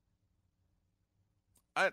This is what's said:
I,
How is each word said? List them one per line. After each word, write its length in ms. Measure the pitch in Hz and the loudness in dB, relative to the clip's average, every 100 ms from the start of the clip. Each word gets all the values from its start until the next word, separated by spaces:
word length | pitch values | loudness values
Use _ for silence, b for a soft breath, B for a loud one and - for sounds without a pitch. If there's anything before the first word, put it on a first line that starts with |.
| _ _ _ _ _ _ _ _ _ _ _ _ _ _ _ _ _ - | _ _ _ _ _ _ _ _ _ _ _ _ _ _ _ _ _ -2
I, 140 | 185 | -2